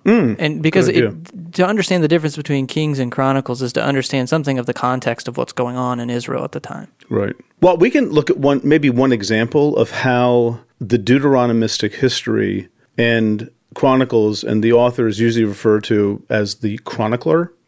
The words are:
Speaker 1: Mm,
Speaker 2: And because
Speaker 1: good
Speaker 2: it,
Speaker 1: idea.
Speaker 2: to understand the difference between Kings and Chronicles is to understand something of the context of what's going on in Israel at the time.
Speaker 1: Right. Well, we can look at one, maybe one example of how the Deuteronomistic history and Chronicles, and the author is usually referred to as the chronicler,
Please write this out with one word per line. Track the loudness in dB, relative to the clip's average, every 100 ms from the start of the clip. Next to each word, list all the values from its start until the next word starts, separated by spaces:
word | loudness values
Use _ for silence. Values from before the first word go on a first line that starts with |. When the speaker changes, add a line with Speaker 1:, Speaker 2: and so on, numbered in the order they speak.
Speaker 1:
Mm, | 2 2 2 0
Speaker 2:
And | -4 -2
because | 0 2
Speaker 1:
good | 2 2
Speaker 2:
it, | 0
Speaker 1:
idea. | -4 -16 -18 -8
Speaker 2:
to | 0
understand | 0 2 0 2
the | 2
difference | 2 0 -6
between | -2 -2 -2
Kings | -2 -2 -2
and | -4
Chronicles | 0 0 0 -2 -4
is | -4
to | -2
understand | -2 -2 -2 -2 -2
something | -2 -2 -4
of | -4
the |
context | -4 -2 -2 -4 -6 -8
of | -6
what's | -6
going | -4 -4 -4
on | -4 -4
in | -4
Israel | -6 -6 -6
at | -6
the | -10
time. | -12 -16 -18 _ -6
Speaker 1:
Right. | -4 -4 -8 -12 2
Well, | 4 4
we | 4
can | 2 2
look | 0 0
at | 0
one, | 2 2
maybe | 2 2 2
one | 2 2
example | 2 0 0 0 2 2 0
of | -2
how | -2 0 2 4 2 2 -4 _ -12
the | -2 -2
Deuteronomistic | 2 2 4 2 2 2 0 -2 -4
history | 0 -2 -2 -2 -2 0 -4 -8 _ _
and | 0 2 2 0 -2 -8 _ _
Chronicles, | 0 2 2 2 2 2 -2
and | -2 0
the | 4
author | 4 4 0 -2
is | 0
usually | 0 2
referred | 0 0 2 2
to | 2 0 0 -2 -4
as | -2 -2
the | -4 -6 -6
chronicler, | -10 -4 -4 -2 0 0 0 _